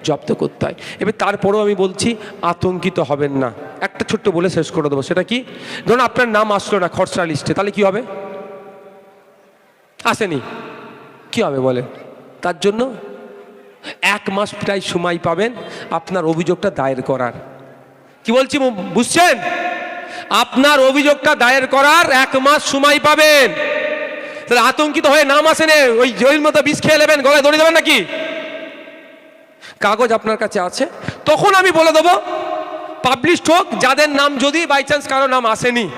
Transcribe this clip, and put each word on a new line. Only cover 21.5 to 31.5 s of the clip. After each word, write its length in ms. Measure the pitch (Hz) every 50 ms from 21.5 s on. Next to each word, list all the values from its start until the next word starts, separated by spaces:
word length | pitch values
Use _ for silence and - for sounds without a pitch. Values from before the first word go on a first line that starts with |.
| 262 269 262 254
করার 440 | 262 269 277 294 302 339 349 311
এক 240 | 269 254 262 262 269
মাস 280 | 262 254 277 294 294 285
সময় 360 | - - 277 277 285 285 294
পাবেন। 800 | 294 294 302 302 302 302 302 285 262 214 - - - - - - - - - - - - - - - - - - - -
তাহলে 200 | 240 240 226 247
আতঙ্কিত 380 | 254 - 302 302 285 330 -
হয়ে 200 | 294 269 311 302
নাম 220 | 269 277 294 302 311
আসে 180 | 311 - 320
নে, 240 | 311 311 302 277 254
ওই 240 | 226 226 247 262 226 185
জয়ের 220 | 226 269 294 311
মতো 200 | 294 302 302 302
বিষ 200 | 269 285 294 -
খেয়ে 160 | - 262 311 302
নেবেন, 240 | 302 302 311 294
গলায় 200 | 262 262 294 302
দড়ি 160 | 269 285 302 311
দেবেন 160 | 311 330 330
নাকি? 320 | 320 - 320 302 247 180 - - - - - - - - - - - - - - - - - - - - - - - _ - - - _ _ _ _ - - - _
কাগজ 320 | - 202 208 208 247 233
আপনার 260 | 226 214 - 220 220 202
কাছে 220 | 220 202 - 208
আছে, 260 | 247 269 - - 262 349 - - - - - - -
তখন 300 | - 302 302 - 415